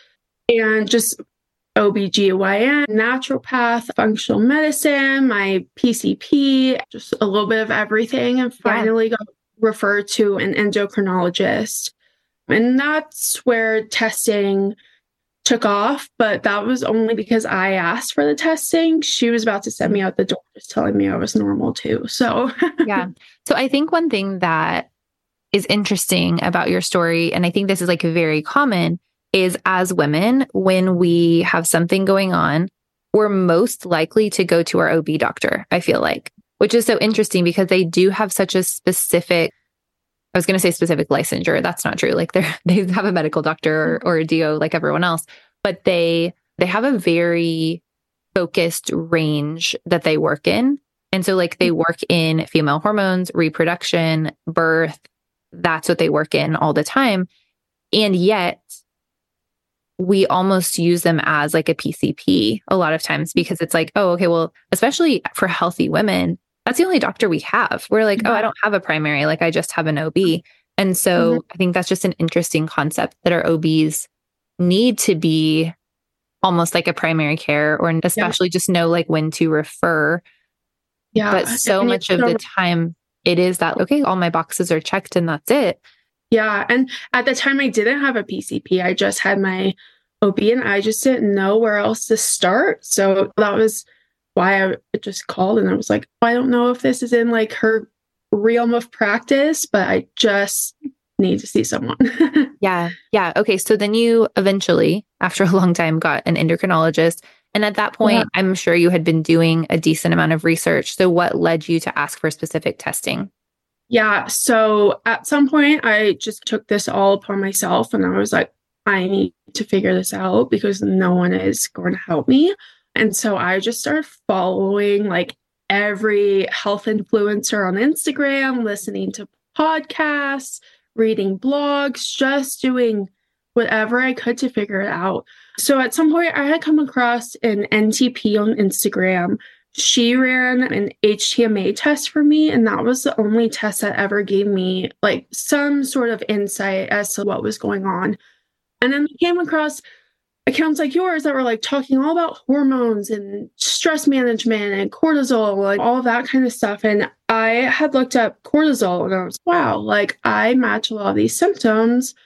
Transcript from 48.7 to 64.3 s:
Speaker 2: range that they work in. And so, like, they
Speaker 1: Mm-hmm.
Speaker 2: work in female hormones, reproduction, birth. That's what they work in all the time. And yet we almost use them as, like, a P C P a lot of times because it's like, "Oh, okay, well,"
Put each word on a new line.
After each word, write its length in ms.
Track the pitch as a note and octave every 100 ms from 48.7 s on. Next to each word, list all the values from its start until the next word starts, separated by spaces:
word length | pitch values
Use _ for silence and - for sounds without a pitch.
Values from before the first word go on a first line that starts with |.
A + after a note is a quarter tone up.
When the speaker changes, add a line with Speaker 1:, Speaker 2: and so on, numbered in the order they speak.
| - -
Speaker 2:
range 840 | - E3 E3 D#3 D3+ D3 E3 - - E3+
that 180 | F3
they 140 | D#3+ D#3
work 300 | D#3 D3 -
in. 320 | G3+ C4 C#4+ _ _ _
And 120 | F#3+
so, 120 | F#3 F#3+
like, 240 | F3 -
they 80 | F3+
Speaker 1:
Mm-hmm. 80 | E3
Speaker 2:
work 220 | E3 E3+ -
in 360 | F3 D#3+ D#3+ -
female 320 | D#3+ D3+ D3+
hormones, 500 | G#3 G#3+ G3 F#3 F3+ -
reproduction, 960 | D#3+ D#3 E3 F3 - F3 E3 D#3+ D#3 - -
birth. 520 | D#3+ E3 D#3+ D#3+ - _ _ _ _ _
That's 360 | F3 E3+ D#3+ -
what 120 | F3
they 100 | D#3+
work 240 | D3 D#3
in 220 | D3 D3 D#3+
all 180 | D#3
the 100 | D3
time. 440 | D3+ C4 C4 F#3+ F3+ _ _ _ _ _ _
And 240 | G#3 G#3 F#3
yet 440 | F#3 G#3+ F3 - _ - _ _ _ _ _ _ _ _ _ _ _ -
we 260 | F#3 G3 F#3+
almost 540 | F3+ F#3+ F#3 E3+ -
use 240 | E3+ F3
them 180 | F3 D#3+
as, 300 | - D3+ D3+
like, 160 | D#3+ D#3+
a 60 | D#3+
P 160 | -
C 220 | E3 -
P 500 | - - F#3 G#2+ G#3+ -
a 80 | F#3+
lot 180 | D#3+
of 100 | D#3+
times 280 | - D3+ E3+
because 280 | - E3+ F3
it's 120 | E3 E3
like, 160 | D#3+ G#3
"Oh, 140 | F#3+
okay, 140 | F3
well," 240 | F3+